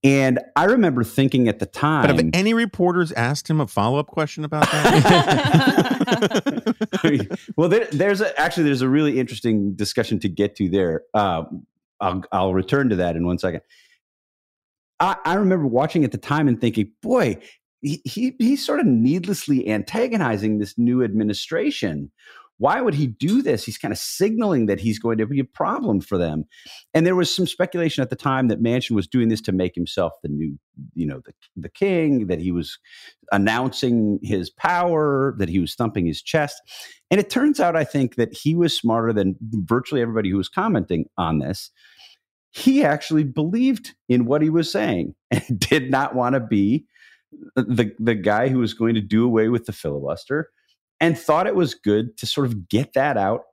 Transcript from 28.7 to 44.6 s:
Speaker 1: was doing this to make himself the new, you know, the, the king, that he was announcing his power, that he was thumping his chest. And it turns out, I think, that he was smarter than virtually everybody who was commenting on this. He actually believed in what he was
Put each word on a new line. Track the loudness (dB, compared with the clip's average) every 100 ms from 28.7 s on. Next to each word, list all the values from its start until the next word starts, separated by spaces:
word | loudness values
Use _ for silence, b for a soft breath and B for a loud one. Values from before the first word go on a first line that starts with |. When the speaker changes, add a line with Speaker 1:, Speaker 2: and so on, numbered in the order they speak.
| 0 0
Speaker 1:
was | -2 0
doing | 0 2
this | 0
to | -2
make | 0 -2
himself | -2 -6 -2 -4 -4
the | -8
new, | -6 -6 -8 _ -20 -14
you | -6
know, | -6 -6
the, | -16 _ _
the | -16 -16
king, | -4 -2 0 2 0
that | 0 -2
he | -2
was | -4 -6 -12 B B B B -4
announcing | 0 2 0 -2 -2 0 2 2 -2
his | -2 -4 -4
power, | _ -2 0 0 0 0 0 -2 -2
that | -2
he | 0
was | -2
thumping | -2 -2 0 -2
his | -4
chest. | -2 -2 -2 -8 _ B B B _
And | 0
it | 2
turns | 2 2 2
out, | 2
I | 2
think, | 0 0 0
that | 0 -2
he | 0 0
was | 2 2
smarter | 2 0 2 2
than | 2 0 -2
virtually | -6 -6 0 0 0 -2
everybody | 0 0 0
who | -2
was | -2
commenting | -4 0 0 0 -4 -4
on | -4 -2 -2
this. | -2 -8 -10 b b b b b _ _ _
He | 0 2 4
actually | 2 0 0 0
believed | 0 -2 -2 0 0 0 -6 _ 0
in | 2
what | 2 2
he | 2
was | 2